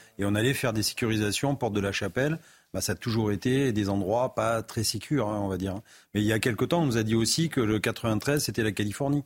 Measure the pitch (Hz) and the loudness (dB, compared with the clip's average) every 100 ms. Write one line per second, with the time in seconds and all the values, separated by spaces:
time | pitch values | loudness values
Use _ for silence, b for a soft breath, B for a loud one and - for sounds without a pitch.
0 | B - 101 104 123 135 127 110 101 - | B -4 0 2 2 2 0 0 -2 -2
1 | 117 110 104 98 139 135 117 104 98 95 | 0 2 0 0 -2 0 0 0 -2 -2
2 | 101 104 143 160 B B B 95 - 95 | -2 0 0 -2 B B B -4 -4 -2
3 | 123 113 107 101 127 131 139 107 101 101 | -2 0 0 0 2 2 2 2 0 0
4 | 92 117 127 - 113 113 110 - 107 110 | 0 0 0 0 0 0 -2 -2 -2 -4
5 | - 147 104 107 101 95 95 95 B B | -2 0 0 0 -2 -2 -2 -6 B B
6 | B 101 107 110 127 107 127 170 151 117 | B 0 2 2 0 0 0 2 2 0
7 | 110 113 113 - 165 139 107 107 - - | 2 2 2 2 0 0 0 0 0 -2
8 | 117 107 - 147 - 107 110 95 104 101 | -2 0 0 0 0 0 0 0 -2 -2
9 | 139 143 | -2 -2